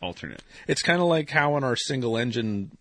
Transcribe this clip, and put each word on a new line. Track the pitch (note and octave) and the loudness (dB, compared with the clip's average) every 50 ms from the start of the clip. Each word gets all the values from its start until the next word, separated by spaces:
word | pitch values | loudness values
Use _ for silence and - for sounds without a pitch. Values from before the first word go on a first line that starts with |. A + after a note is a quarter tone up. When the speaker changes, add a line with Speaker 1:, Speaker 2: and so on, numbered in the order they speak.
| F2+ | -8
Speaker 1:
alternate. | F2+ E2+ - - C2+ G#1+ - - - - - - | -8 -8 -8 -10 -12 -12 -14 -16 -20 -20 -8 -4
Speaker 2:
It's | - F3 - - | -2 -2 0 2
kinda | - E3+ F3 F3 | 2 2 4 4
like | F3 E3 D#3+ D3+ - | 4 4 2 0 0
how | - D#3 D3 D3 D3 | 0 2 2 2 2
in | C#3+ C3+ | 2 0
our | B2+ A#2+ | 0 0
single-engine | - - - C#3+ C3 B2 A#2 A2+ A2+ A#2+ B2 A2+ A#2+ A2+ A2 G#2 G2+ G2 - - - | 0 -2 -2 -2 -2 0 0 0 0 0 0 0 -2 -2 -2 -2 -4 -4 -6 -10 -12